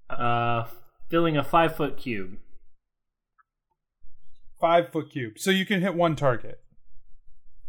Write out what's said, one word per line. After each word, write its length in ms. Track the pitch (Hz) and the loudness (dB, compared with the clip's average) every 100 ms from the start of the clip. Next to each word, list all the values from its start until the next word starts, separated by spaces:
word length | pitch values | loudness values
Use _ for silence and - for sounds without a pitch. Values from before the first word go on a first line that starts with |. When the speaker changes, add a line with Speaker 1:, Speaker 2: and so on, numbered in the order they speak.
| - | -2
Speaker 1:
Uh, 560 | - 120 117 120 117 113 - - - - | 2 2 2 2 0 -2 -10 -20 -12 0
filling 260 | 165 165 151 | 2 4 2
a 60 | |
five 300 | - 165 165 | 4 4 4
foot 220 | 160 143 - | 2 0 0
cube. 400 | 131 104 92 104 - - - - _ _ _ _ _ _ _ _ _ _ _ _ - - - - - - | -2 -4 -4 -8 -10 -14 -14 -20 _ _ _ _ _ _ _ _ _ _ _ _ -8 -6 -8 -8 -12 -2
Speaker 2:
Five 300 | 170 170 170 | 4 4 4
foot 200 | 160 135 | -4 -6
cube. 280 | 139 113 107 | -6 -8 -4
So 120 | 190 | 0
you 160 | 190 185 | 2 2
can 140 | 196 | 0
hit 140 | 190 | 0
one 220 | 170 170 151 | 2 2 2
target. 440 | 143 117 - - - - - - - - - - - - | 2 2 -2 -8 -16 -18 -10 -10 -10 -14 -12 -14 -12 -10